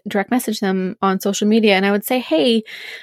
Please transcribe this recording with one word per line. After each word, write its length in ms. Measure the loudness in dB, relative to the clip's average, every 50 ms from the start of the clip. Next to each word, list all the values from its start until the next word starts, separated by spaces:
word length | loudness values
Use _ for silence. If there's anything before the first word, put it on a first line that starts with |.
| -8 -4
direct 240 | -4 -4 -2 0
message 280 | -2 -2 -2 -2 -6 -2
them 380 | -2 -2 0 0 -2 -4 -4 -2
on 180 | -2 0 0 0
social 280 | -2 -2 -2 0 0 2
media. 280 | 2 4 4 4 4
And 100 | 4 2
I 60 | 2
would 140 | 0 0 0
say, 140 | -2 -2 -2
"Hey, 440 | 0 0 0 2 2 4 2 2 0 -4 -14 -16 -16 -16 -16 -18